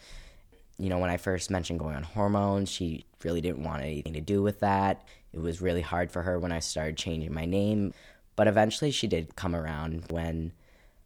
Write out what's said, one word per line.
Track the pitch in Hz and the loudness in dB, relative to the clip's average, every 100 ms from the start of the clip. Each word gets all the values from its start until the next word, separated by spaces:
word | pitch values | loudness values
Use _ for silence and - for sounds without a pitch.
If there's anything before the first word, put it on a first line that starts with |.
| - - - - - - - - | -16 -18 -18 -20 -20 -20 -20 -6
You | 95 | -2
know, | 90 | 0
when | 90 | 2
I | 87 | 0
first | - 92 - | 0 -2 0
mentioned | 92 90 85 | -2 -2 -4
going | 78 73 | -4 -6
on | |
hormones, | 82 107 101 104 101 98 98 | -6 0 2 4 4 2 0
she | - 87 80 - _ | -2 -4 -4 -10 _
really | 82 85 | -2 0
didn't | 82 69 | 0 -2
want | 78 78 | -4 -4
anything | 69 76 76 | -4 -4 -6
to | 78 | -6
do | 78 101 | 0 2
with | 101 104 | 2 2
that. | 101 98 98 92 - - - | 4 4 4 2 -4 -20 -14
It | - | -6
was | 85 85 | -4 0
really | 90 87 | 0 0
hard | 82 87 87 | 0 -2 -2
for | 90 | -2
her | 87 90 | 0 0
when | 87 | 0
I | 82 | -2
started | - - 78 80 | -2 -2 -2 -4
changing | - 80 78 | -4 -4 -4
my | 78 | -4
name. | 85 95 101 107 101 - - - _ | 0 2 2 2 0 -4 -16 -20 _
But | - 107 | 4 6
eventually | 104 110 - 151 | 8 4 4 -2
she | 131 107 | 0 0
did | 85 78 - | 0 -2 -6
come | 92 | -2
around | 85 80 78 80 82 85 | -2 -2 -4 -4 -6 -4
when | 82 82 82 80 - - - - _ | -4 -2 -2 -4 -8 -20 -20 -20 _